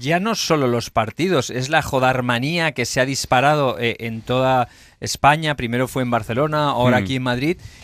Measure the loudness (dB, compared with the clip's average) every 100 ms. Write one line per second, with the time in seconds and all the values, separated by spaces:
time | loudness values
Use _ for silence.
0 | -2 0 0 -4 0 2 2 0 -2 -2
1 | -2 -2 0 0 0 -4 0 0 2 2
2 | 2 0 0 -2 -2 -2 -2 -2 -4 0
3 | 0 -2 0 2 4 2 0 0 -2 -4
4 | -6 -10 -2 0 2 2 0 -6 -20 _
5 | -10 2 2 4 0 -4 -2 -2 -2 -2
6 | -2 -2 -2 -2 0 0 0 2 2 2
7 | 0 -4 -2 -2 -2 -4 -8 -20